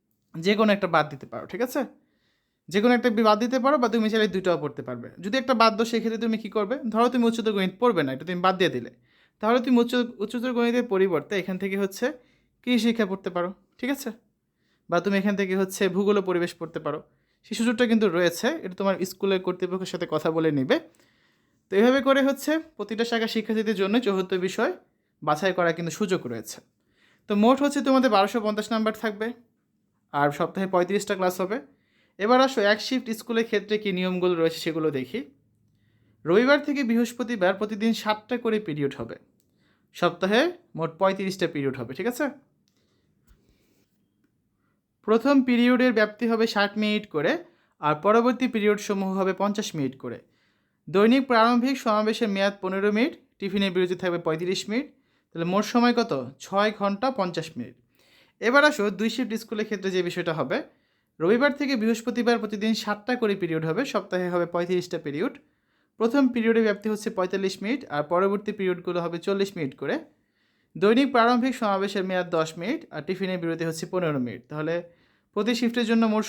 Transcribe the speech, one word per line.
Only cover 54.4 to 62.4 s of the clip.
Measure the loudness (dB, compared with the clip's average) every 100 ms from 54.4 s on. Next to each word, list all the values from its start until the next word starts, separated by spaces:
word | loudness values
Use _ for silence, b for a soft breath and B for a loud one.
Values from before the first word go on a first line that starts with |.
| -2 -4 -4
মিনিট। | -6 -6 _ _ _ _
তাহলে | -6 -2
মোট | 0 0
সময় | 2 4 2
কত? | 0 -2 -6 -12
ছয় | -4 0 0 0
ঘন্টা | -2 -2 -2 -2
পঞ্চাশ | -4 -4 -8 -10
মিনিট। | -14 -16 _ b b b b _
এবার | 2 4 4
আসো | 4 -2 0
দুই | -2
শিফট | -2 -4 -6
স্কুলের | -6 -6 -4
ক্ষেত্রে | -4 -2
যে | -2 -2
বিষয়টা | -2 -2 -2
হবে, | -2 -4 -6 _ _ _ _ -2
রবিবার | 2 4 2 0
থেকে | -2 0
বৃহস্পতিবার | 0 0 -2 -2 2 0